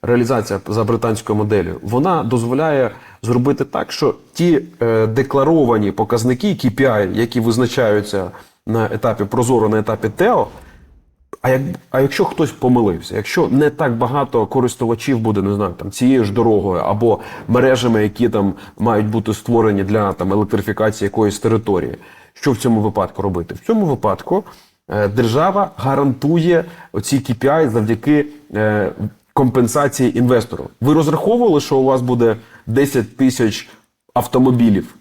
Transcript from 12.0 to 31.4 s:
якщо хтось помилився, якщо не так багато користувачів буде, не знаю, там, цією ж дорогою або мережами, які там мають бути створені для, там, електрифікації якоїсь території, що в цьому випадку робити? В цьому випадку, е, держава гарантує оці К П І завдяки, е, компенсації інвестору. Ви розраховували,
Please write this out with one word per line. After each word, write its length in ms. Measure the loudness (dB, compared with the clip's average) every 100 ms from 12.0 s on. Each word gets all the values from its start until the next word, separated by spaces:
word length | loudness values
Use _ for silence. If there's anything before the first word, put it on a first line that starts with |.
якщо 240 | 0 0 -2
хтось 260 | 0 -4
помилився, 640 | 0 0 2 2 -2 -6 -8
якщо 320 | -4 -2 0
не 220 | 2 2
так 240 | 0 -4 -2
багато 480 | -2 -2 0 0 0
користувачів 720 | 0 0 -2 -4 -2 -2 -2
буде, 220 | 0 0
не 120 | 0
знаю, 200 | 0 -2 -4
там, 140 | -10
цією 320 | 0 2 4
ж 100 | 2
дорогою 480 | 2 2 2 2 -2
або 380 | -2 0 2 0 -4 -18 -2
мережами, 560 | 2 4 2 2 2
які 260 | 0 0 0
там 240 | 2 -2 -4 -12 -4
мають 300 | 0 0 0
бути 260 | -2 -2
створені 500 | -6 0 2 2 2
для, 300 | 0 0 0
там, 200 | -2 -2
електрифікації 720 | 0 0 -2 -2 -2 -2 0 -4
якоїсь 340 | 0 0 0
території, 560 | 0 0 0 -2 -2 -8 -16 -20 -20
що 180 | -6 -2
в 60 | 0
цьому 240 | 0 0
випадку 400 | 0 -2 -4 -4
робити? 340 | -4 -4 -6 -12
В 40 | -2
цьому 180 | 0 0
випадку, 580 | 0 -2 -4 -2 -4 -4 -20 _ _ _
е, 180 | -2 0
держава 640 | 0 0 2 0 0 -2 -4
гарантує 880 | -2 0 0 0 0 0 2 2 0 -12 -10
оці 280 | -8 -2 -2
К 140 | -2 -2
П 240 | 0 2 2
І 40 |
завдяки, 560 | 0 0 -2 2 0 0 -6 -10 -2
е, 360 | 0 0 -2 -4 -10 -10 _
компенсації 840 | 0 0 2 0 2 -2 0 0 2
інвестору. 460 | 2 2 0 -8 -12 _
Ви 120 | 2
розраховували, 680 | 2 2 0 0 2